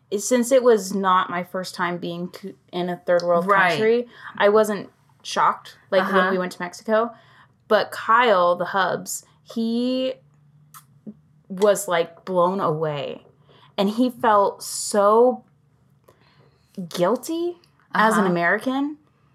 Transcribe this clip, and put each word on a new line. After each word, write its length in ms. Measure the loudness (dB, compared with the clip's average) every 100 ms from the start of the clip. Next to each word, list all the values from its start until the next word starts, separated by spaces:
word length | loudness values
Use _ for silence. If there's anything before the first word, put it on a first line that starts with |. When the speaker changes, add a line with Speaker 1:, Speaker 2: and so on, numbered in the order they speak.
| -8
Speaker 1:
i-, 40 | -8
since 340 | -2 0 2
it 100 | 4
was 320 | 4 2 2
not 360 | -4 2 2 0
my 120 | -6
first 320 | -8 -10 -10
time 220 | -6 -6 -4
being 340 | -8 -10 -12
to, 220 | -12 -18 -18 _
in 200 | -8 -6
a 80 | -6
third 240 | 0 0
world 240 | 2 0 2
Speaker 2:
Right. 240 | 2 2
Speaker 1:
country, 360 | 2 2 0 -2 -12 -18 0
I 140 | 2
wasn't 400 | 4 2 -2 -10 _ _ _
shocked, 560 | -10 0 0 0 -10 -20 -2
like, 140 | 0 2
when 40 | 2
Speaker 2:
Uh-huh. 140 | 2
Speaker 1:
we 40 | 0
went 140 | -4
to 80 | -8
Mexico. 520 | -12 -12 0 0 0 -6 _ _ _ _ 0
But 240 | 0 0
Kyle, 640 | -6 0 4 4 4 4 2
the 100 | -2
hubs, 580 | -2 -2 -2 -8 -12 -14 _
he 720 | _ -6 -4 -2 -2 -2 -4 -8 _ _ _ _ _ -20 _ _ -20 -20 _ _ -14
was, 400 | 0 2 2 0
like, 360 | -2 -2 -6 -4
blown 340 | 0 0 0
away. 640 | -2 -2 -4 -4 -8 -10 _ _ _ _ _ -2
And 100 | -2
he 220 | 0 -2
felt 520 | 0 2 4 2 -2
so 800 | -12 -10 -4 2 4 6 4 2 _ _ _ _ _ _ _ _ _ _ _ _ _ -16 -12
guilty 680 | -2 0 0 -4 -6 -6 -8 _ _ _
as 200 | 0 2 2
an 80 |
Speaker 2:
Uh-huh. 60 | 0
Speaker 1:
American, 680 | 0 0 0 -2 -4 -6 -8 _ _ _